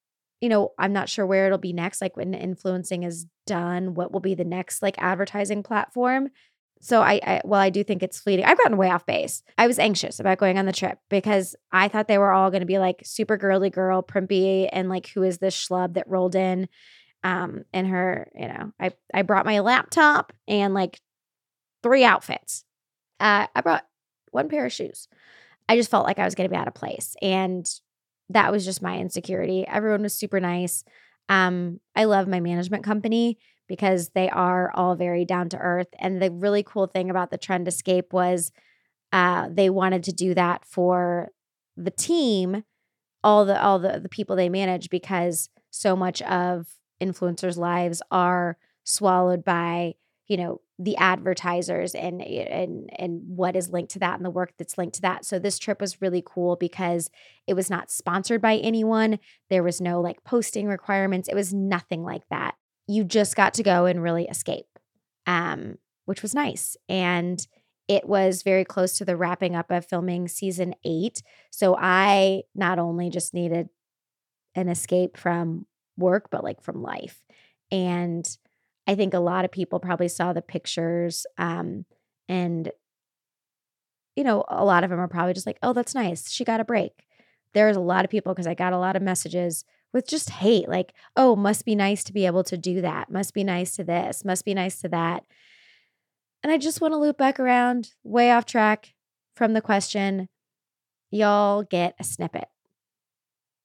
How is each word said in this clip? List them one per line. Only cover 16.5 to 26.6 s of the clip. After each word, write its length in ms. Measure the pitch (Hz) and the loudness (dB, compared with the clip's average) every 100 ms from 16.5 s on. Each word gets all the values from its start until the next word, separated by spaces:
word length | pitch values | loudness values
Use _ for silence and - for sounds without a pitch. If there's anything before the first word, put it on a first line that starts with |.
| 185 190 _ - - _ _ | 0 -4 _ -20 -20 _ _
um, 400 | 185 180 175 - - | -4 -2 -4 -8 -8
in 120 | 185 190 | -4 -2
her, 440 | 185 185 - - - | 0 0 -2 -8 -12
you 140 | - | -12
know, 240 | - 208 - | -10 -12 -6
I, 100 | 185 - - | -6 -6 -6
I 80 | 190 | -2
brought 240 | 190 196 - | 2 2 2
my 140 | 208 | 2
laptop 720 | 202 254 - - 302 294 - _ - | 2 2 2 4 6 4 0 _ -2
and, 280 | 202 202 | 0 2
like, 260 | 190 180 - _ _ _ _ _ _ _ _ | 0 -2 -4 _ _ _ _ _ _ _ _
three 200 | 233 269 | 4 6
outfits. 640 | 240 180 - - - - - _ _ _ _ - | 6 4 0 -10 -10 -12 -14 _ _ _ _ -2
Uh, 300 | 208 208 208 - | 2 2 2 0
I 60 | |
brought 260 | 339 320 - _ _ _ _ | 0 0 -2 _ _ _ _
one 180 | 247 294 | -4 -2
pair 160 | 302 247 | -2 -4
of 80 | |
shoes. 340 | - - - - _ _ - _ _ - | -6 -10 -12 -20 _ _ -20 _ _ 2
I 80 | 226 | 4
just 120 | 226 | 4
felt 160 | 202 - | 2 2
like 140 | 196 | 0
I 60 | 185 | -2
was 100 | 196 | 0
gonna 140 | 185 | -2
be 80 | |
out 100 | 185 | -2